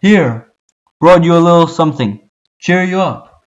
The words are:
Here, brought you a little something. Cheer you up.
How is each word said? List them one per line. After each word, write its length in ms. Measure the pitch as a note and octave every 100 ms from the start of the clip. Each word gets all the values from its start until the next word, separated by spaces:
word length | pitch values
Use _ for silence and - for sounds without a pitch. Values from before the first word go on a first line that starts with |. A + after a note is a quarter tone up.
Here, 540 | G3 G#3 C#3+ A2+ - _ _ _ _ _
brought 240 | D#3+ F3+
you 120 | E3 E3+
a 40 |
little 280 | E3 E3+ E3
something. 600 | - D#3+ C3 A#2 G2+ _ _ _ _
Cheer 240 | - F3+
you 160 | F#3 F#3
up. 440 | F#3 A2 - _ _